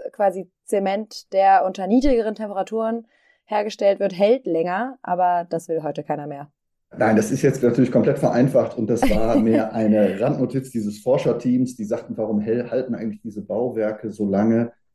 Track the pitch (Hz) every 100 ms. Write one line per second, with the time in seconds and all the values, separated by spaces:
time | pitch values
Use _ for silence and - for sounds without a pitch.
0 | - - 202 180 175 _ - 208 196 196
1 | 220 - - 190 196 190 185 185 185 240
2 | 277 240 214 214 214 196 190 220 226 233
3 | 226 _ _ _ _ 214 208 - 202 196
4 | 202 175 202 262 262 165 170 180 254 269
5 | - 180 180 175 175 165 - 160 151 147
6 | 151 151 147 143 147 _ _ _ _ -
7 | 110 107 107 139 147 - 120 120 123 123
8 | 110 - 127 120 139 131 113 - 110 117
9 | - - 113 117 113 113 113 117 107 107
10 | 101 95 123 139 127 135 131 117 104 104
11 | 127 131 143 113 131 127 123 - 104 117
12 | - 113 107 107 104 117 120 123 127 107
13 | 110 104 117 104 98 107 123 113 107 110
14 | 110 101 101 95 110 113 117 - _